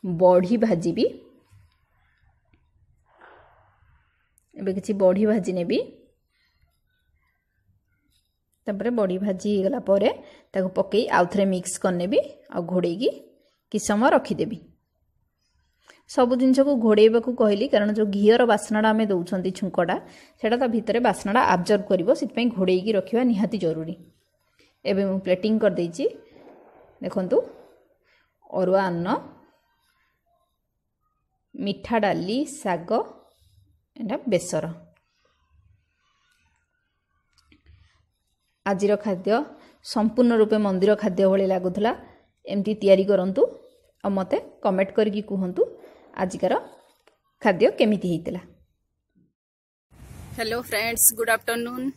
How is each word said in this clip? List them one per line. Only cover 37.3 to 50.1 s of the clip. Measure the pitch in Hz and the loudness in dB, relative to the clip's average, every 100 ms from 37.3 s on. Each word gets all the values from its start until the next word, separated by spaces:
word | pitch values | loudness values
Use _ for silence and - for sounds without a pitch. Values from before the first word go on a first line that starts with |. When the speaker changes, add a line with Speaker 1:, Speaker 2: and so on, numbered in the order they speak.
| _ _ _ _ - _ _ _ _ _ _ _ _ - | _ _ _ _ -20 _ _ _ _ _ _ _ _ -4
Speaker 1:
ଆଜିର | 196 202 202 | -2 0 0
ଖାଦ୍ୟ | 220 180 190 226 302 - - _ | -2 -4 0 -2 -2 -14 -20 _
ସମ୍ପୂର୍ଣ୍ଣ | - 240 214 - 240 | -8 -2 0 2 2
ରୂପେ | 233 214 214 | 4 2 2
ମନ୍ଦିର | 208 185 202 208 | 0 0 2 2
ଖାଦ୍ୟ | 214 180 196 | 0 0 2
ଭଳି | 196 190 | 2 0
ଲାଗୁଥିଲା। | 185 180 180 214 - - _ _ _ - | 0 -2 -2 -2 -4 -12 _ _ _ -8
ଏମିତି | 202 202 | -4 -2
ତିଆରି | 214 196 190 | 0 4 4
କରନ୍ତୁ | 196 196 185 196 494 - - _ _ _ | 6 2 2 0 0 -2 -20 _ _ _
ଆଉ | 208 | -4
ମୋତେ | 196 185 - - - | -4 -2 -4 -6 -4
କମେଣ୍ଟ | 214 190 196 | -2 0 0
କରିକି | - 214 202 | 0 0 -2
କୁହନ୍ତୁ | 208 196 185 208 480 - - - _ - | -6 -4 -4 -2 -2 -2 -20 -20 _ -6
ଆଜିକାର | 185 - 185 262 - - _ _ _ _ _ _ | -6 -2 -2 -2 -4 -20 _ _ _ _ _ _
ଖାଦ୍ୟ | 226 180 220 | 0 4 2
କେମିତି | - 240 202 185 | 4 2 2 -2
ହେଇଥିଲା। | 165 165 180 - _ _ _ _ _ _ _ _ _ _ _ _ _ _ - - | -4 -6 -10 -12 _ _ _ _ _ _ _ _ _ _ _ _ _ _ -20 -20